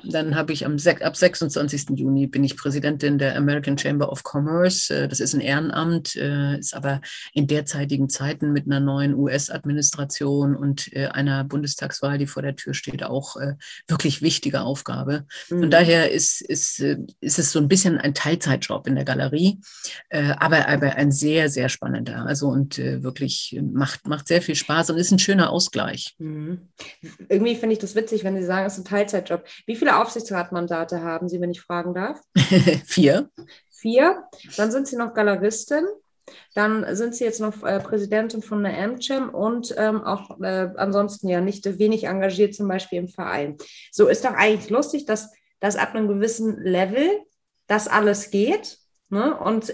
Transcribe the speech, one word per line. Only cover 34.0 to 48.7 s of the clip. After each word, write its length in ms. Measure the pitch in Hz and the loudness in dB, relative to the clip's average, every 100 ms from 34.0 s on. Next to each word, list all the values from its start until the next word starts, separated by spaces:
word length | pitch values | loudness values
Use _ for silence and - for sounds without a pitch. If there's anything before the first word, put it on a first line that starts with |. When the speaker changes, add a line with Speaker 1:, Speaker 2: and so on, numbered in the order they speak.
| 320 - - - - - | 4 2 -6 -20 -8 -2
Speaker 2:
Dann 140 | 220 | 0
sind 160 | 254 269 | 0 -2
Sie 80 | 240 | -4
noch 180 | 233 | -2
Galeristin. 720 | 226 208 196 202 220 - 294 370 415 _ _ - - - | 2 2 2 0 -2 -2 0 0 -4 _ _ -20 -20 -6
Dann 420 | 208 214 220 - 190 | 0 2 2 -2 -2
sind 200 | 233 233 | -4 -2
Sie 80 | |
jetzt 160 | 233 220 | -4 -2
noch, 240 | 214 208 | -4 -4
äh, 160 | - 190 | -2 -2
Präsidentin 600 | - 214 202 214 226 226 | -2 -2 0 0 0 -4
von 220 | - 208 | -4 -2
der 140 | 196 - | -2 -2
AmCham 520 | 208 254 - 269 262 | -4 -4 -4 -4 -4
und, 440 | - 214 240 233 - | -2 -2 -2 -4 -2
ähm, 260 | 214 214 | 0 0
auch, 360 | - 196 - - | -2 -6 -8 -8
äh, 280 | 190 190 185 - | -4 -2 -2 -2
ansonsten 520 | 196 196 202 - 190 | 0 0 0 -2 -2
ja 140 | 175 | 0
nicht 240 | 190 202 202 185 | 0 -2 -4 2
wenig 280 | 214 220 - | 2 2 0
engagiert, 500 | 190 190 185 202 208 | 0 0 2 2 0
zum 120 | 202 | -2
Beispiel 320 | 185 - 175 | -2 -4 -6
im 80 | 180 | -6
Verein. 500 | - 160 101 143 147 - - - | -8 -4 -4 -4 -8 -16 -20 -4
So 160 | - 214 | 4 4
ist 180 | 220 254 | 4 2
doch 80 | |
eigentlich 360 | - 214 214 - | 4 4 2 0
lustig, 360 | 226 294 294 - | 0 0 -2 -2
dass, 260 | 214 - _ _ _ | -4 -6 _ _ _
dass 160 | 202 196 | -2 0
ab 180 | - | -2
einem 140 | 220 208 | 0 0
gewissen 540 | 202 220 226 220 196 | 2 0 0 -2 -2
Level 440 | 185 180 190 233 320 415 - _ _ _ - | 0 2 2 2 2 0 -4 _ _ _ -2
das 200 | 208 214 | -2 2
alles 440 | 214 208 202 - | 2 4 2 0
geht, 460 | 202 233 415 - | 0 2 0 -4